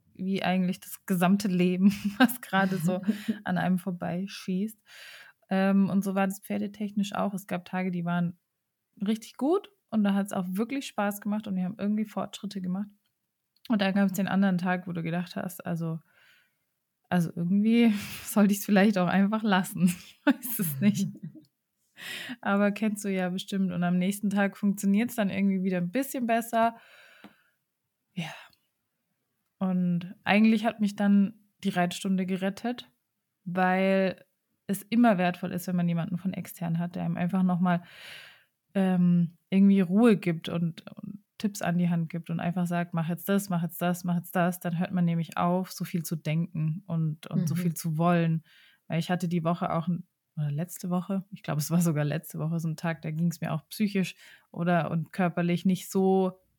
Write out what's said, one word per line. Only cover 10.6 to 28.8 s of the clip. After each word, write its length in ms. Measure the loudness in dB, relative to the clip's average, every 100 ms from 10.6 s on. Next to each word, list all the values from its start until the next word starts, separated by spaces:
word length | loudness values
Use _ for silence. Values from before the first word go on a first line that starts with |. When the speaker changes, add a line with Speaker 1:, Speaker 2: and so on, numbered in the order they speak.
| -4 -4 -8
Speaker 1:
Spaß 320 | -4 -4 -2
gemacht 260 | -4 -6 -4
und 120 | -4
wir 80 | -4
haben 100 | -4
irgendwie 280 | -2 -2 -2
Fortschritte 560 | -6 -8 -8 -10 -8
gemacht. 260 | -4 -4 -6 -12 _ _ _ _ _ _ -2
Und 140 | 0
dann 120 | 2
gab's 200 | 2 2
den 160 | 2 0
anderen 280 | 2 2 2
Tag, 300 | 0 -2 -2
wo 60 |
du 100 | -6
gedacht 320 | -4 -4 -4 -6
hast, 300 | -8 -8 -6
also, 340 | -4 -4 -6 _ _ _ _ _ _ _ _ _ _ -2
also 220 | 0 0 -2
irgendwie 580 | 0 2 4 6 6 4 -4
<laughs> 140 | -12
sollte 300 | -2 4 4
ich's 120 | 4 2
vielleicht 320 | 4 6 4
auch 100 | 2
einfach 360 | 4 2 2
lassen. 500 | 2 2 0 0 0 0
<laughs> 40 | -10 -4
Ich 20 | 0
weiß 340 | 0 0 -4
es 200 | -4 0
nicht. 300 | 2 2 -2
Speaker 2:
<laughs> 1300 | -6 -16 -16 _ _ _ _ _ -18 -14 -12 -12 -8
Speaker 1:
Aber 300 | -2 2 2
kennst 320 | 0 -2 -2
du 60 | -4
ja 200 | -2 -2
bestimmt. 420 | -4 -4 -2 -2
Und 120 | 0
am 140 | 0 2
nächsten 320 | 0 0 0
Tag 260 | 2 0 0
funktioniert's 600 | -2 0 2 2 2 0
dann 140 | -2
irgendwie 340 | 0 0 2
wieder 140 | 0 0
ein 140 | -2
bisschen 360 | -2 -2 -2 0
besser. 480 | 0 0 2 0 0 -16 -20 -20 -20 -20 _ _ _ _ _ _ _ _
Ja. 200 | -10 -10 -12 -20 _ _ _